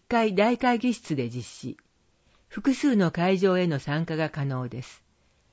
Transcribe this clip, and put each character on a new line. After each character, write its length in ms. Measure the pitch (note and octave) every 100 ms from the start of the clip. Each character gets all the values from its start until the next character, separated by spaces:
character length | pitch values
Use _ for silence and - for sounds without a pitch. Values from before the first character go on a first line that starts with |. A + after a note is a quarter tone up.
| -
階 280 | A#3 A3 F#3+
大 220 | G#3+ A#3+
会 200 | B3+ A#3+
議 160 | B3
室 220 | A3 - C#3+
で 120 | A#2+
実 140 | B2
施。 340 | A2+ - B2+ - _ _ _ _ _ _ _
複 260 | - C#4
数 220 | B3+ D4 A3
の 140 | E3+
会 280 | E3+ F3 F#3+
場 180 | F#3+ F#3
へ 100 | F3+
の 120 | C#3
参 260 | C#3+ D3
加 120 | E3 D#3+
が 120 | D#3
可 160 | -
能 240 | C#3 C3 B2
で 140 | B2+
す。 200 | - - _ _ _ _ _